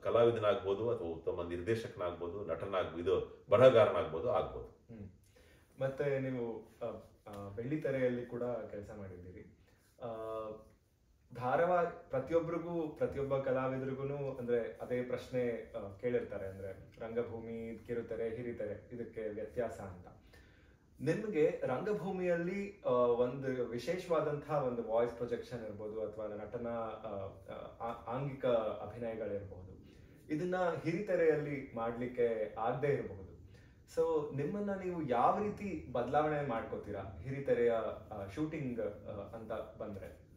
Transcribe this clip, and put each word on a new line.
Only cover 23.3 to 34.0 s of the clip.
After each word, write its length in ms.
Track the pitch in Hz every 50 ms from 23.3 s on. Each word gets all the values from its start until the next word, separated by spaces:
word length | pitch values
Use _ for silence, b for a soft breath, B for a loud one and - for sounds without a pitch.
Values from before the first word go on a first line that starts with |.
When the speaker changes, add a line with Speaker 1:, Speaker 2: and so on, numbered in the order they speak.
| 139 139 135 131 127 127 120
Speaker 2:
ವಿಶೇಷವಾದಂತಹ 1000 | 113 117 120 - 170 175 185 - - 165 151 151 151 143 143 - - 156 147 131
ಒಂದು 200 | 127 120 117 110
ವಾಯ್ಸ್ 300 | 110 110 117 120 120 117
ಪ್ರೊಜೆಕ್ಷನ್ 520 | - 123 117 117 113 - - 127 117 110
ಇರ್ಬೋದು 360 | 107 101 98 107 107 107 110
ಅಥವಾ 260 | 107 104 - - 107
ನಟನ, 400 | 104 104 104 104 107 - 120 117
ಆ, 420 | 117 117 117 113 110 113 - - 110 101 98 98 95 95 - - - 110 - - - - - -
ಆ, 300 | 117 117 - - 113 120
ಆಂಗಿಕ 300 | 131 143 139 127 - - 127 120 113 110 107 - -
ಅಭಿನಯಗಳಿರ್ಬೋದು, 960 | - 101 - 117 117 113 113 110 110 101 101 101 98 - - - - - - - B B B B B B B B B B 156
ಇದನ್ನ 220 | 151 180 180 180 185 185 170 160 - -
ಹಿರಿತೆರೆಯಲ್ಲಿ 880 | 156 175 202 208 - 180 165 165 160 151 147 147 143 143 131 127 - -
ಮಾಡ್ಲಿಕ್ಕೆ 800 | 117 113 117 120 117 123 120 - 123 120 117 113 110 107 104 - 110
ಆಗದೆ 340 | 110 120 131 143 147 143 131
ಇರಬಹುದು. 440 | 120 110 104 98 92 92 - - - - b b b b b b b b - -
So 400 | 165